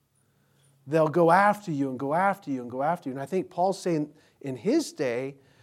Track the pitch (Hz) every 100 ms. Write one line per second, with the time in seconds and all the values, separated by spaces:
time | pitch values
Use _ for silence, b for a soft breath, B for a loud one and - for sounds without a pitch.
0 | _ _ _ _ _ _ _ _ - 160
1 | 156 156 165 175 202 208 - 143 139 127
2 | 139 156 196 185 - 131 120 127 143 175
3 | 139 131 139 185 - - 185 185 185 165
4 | 151 b b b 139 127 175 311 - -
5 | 135 120 135 139 b b